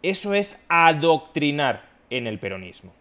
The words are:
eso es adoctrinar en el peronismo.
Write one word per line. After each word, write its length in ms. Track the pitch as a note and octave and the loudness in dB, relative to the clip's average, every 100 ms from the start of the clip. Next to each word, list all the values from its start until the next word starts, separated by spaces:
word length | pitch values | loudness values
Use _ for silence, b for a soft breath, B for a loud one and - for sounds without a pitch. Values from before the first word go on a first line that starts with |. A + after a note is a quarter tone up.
eso 320 | - F#3+ G#3 | -4 -4 -2
es 300 | G3+ G3+ - _ | -2 -2 -10 _
adoctrinar 1120 | E3+ E3 D#3 D#3+ D#3 - - D3 C#3+ C#3 - - _ _ | 4 6 4 2 2 -2 -4 -2 0 -2 -2 -10 _ _
en 180 | B2+ A#2 | -6 -6
el 120 | G#2+ | -8
peronismo. 540 | G2 F#2+ F#2 - F2+ _ | -8 -10 -14 -20 -20 _